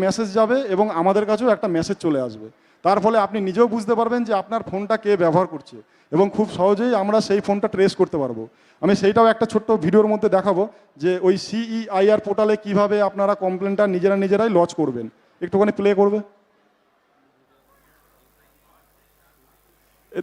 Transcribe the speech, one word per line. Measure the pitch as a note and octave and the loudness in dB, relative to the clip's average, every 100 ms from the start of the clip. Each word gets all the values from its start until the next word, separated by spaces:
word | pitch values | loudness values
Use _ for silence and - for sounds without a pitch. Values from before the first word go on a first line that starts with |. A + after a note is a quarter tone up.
মেসেজ | F#3+ G#3 G#3+ G3+ | -2 -2 -2 0
যাবে | A3 C4 A#3+ | 0 0 -2
এবং | F#3 G#3+ E3 | 0 0 0
আমাদের | F3+ G3+ G#3 | 0 2 0
কাছেও | G#3+ B3 G3+ | 0 0 0
একটা | G#3 E3 | 0 -2
মেসেজ | - G3 E3+ | -4 -4 -2
চলে | C#3 B2 | -2 -4
আসবে। | A2 A2 - _ _ F3 | -8 -18 -20 _ _ 0
তার | G3+ | 2
ফলে | G#3 A3+ G3 | 2 2 0
আপনি | G#3+ F#3+ | -2 -2
নিজেও | F#3 A#3 | 0 0
বুঝতে | A3+ G#3 A3+ | 0 -2 -2
পারবেন | A3+ A#3+ A3 | 0 -2 -2
যে | G3+ | -4
আপনার | F#3+ A3+ - | -4 -8 -6
ফোনটা | F#3 G3+ A3 | -6 -4 -2
কে | G3+ G3+ | 0 2
ব্যবহার | E3+ E3 F3+ | 2 2 0
করছে | D3+ - A#2 - _ _ D#3 | -6 -16 -20 -20 _ _ 0
এবং | G3+ G3+ | 2 0
খুব | G#3 - | -2 0
সহজেই | F#3+ G3+ B3 G#3+ | 2 2 0 0
আমরা | G3+ A3 G#3 | 0 0 0
সেই | G3+ G3+ | -2 -2
ফোনটা | G3+ G#3+ | -2 -2
ট্রেস | F#3+ F#3+ - | 0 0 2
করতে | F3+ D#3+ | -2 -2
পারবো। | C3 A2+ A2+ _ _ _ | -4 -6 -14 _ _ _
আমি | E3 G3+ | 0 2
সেইটাও | G3 A3+ A3+ | 2 4 4
একটা | A3 A3 | 2 0
ছোট্ট | A3 A3 A3 D#3+ | -2 0 -2 2
ভিডিওর | G#3 G#3+ | 4 4
মধ্যে | G#3+ G#3+ F#3+ | 2 0 0
দেখাবো | F#3+ F3 A3 - _ C#3 | 0 0 -2 -6 _ -6
যে | E3 F3+ F#3 | -2 0 2
ওই | F#3+ - | 0 -2
সিইআইআর | A3 A3+ A3+ G#3+ F#3+ G3+ G#3+ G#3 | -6 -6 -6 -4 0 2 2 0
পোর্টালে | G3+ G#3+ G#3+ G3+ | 0 0 0 0
কীভাবে | G3+ G3+ G#3 G3 | 0 2 2 0
আপনারা | G3 G3 G3+ | 0 -2 0
কমপ্লেনটা | F#3 F#3 G3 G3 G#3 F3+ | -2 -4 -2 0 0 2
নিজেরা | G3 G3 | 0 0
নিজেরাই | G3 G3+ A3+ F3+ | 0 0 2 2
লজ | F3 - | 0 0
করবেন। | D3 A#2+ A2 - _ - | -4 -4 -10 -16 _ -12
একটুখানি | F3 G3 G#3 G3+ | -4 0 0 2
প্লে | G3+ G3 | 0 2
করবে, | G3+ G#3 G#3 _ _ _ _ _ _ _ _ _ _ _ _ _ _ _ _ _ _ _ _ _ _ _ _ _ _ _ _ _ _ _ _ _ _ _ _ _ _ | 2 0 -6 _ _ _ _ _ _ _ _ _ _ _ _ _ _ _ _ _ _ _ _ _ _ _ _ _ _ _ _ _ _ _ _ _ _ _ _ _ _
এ, | - | -4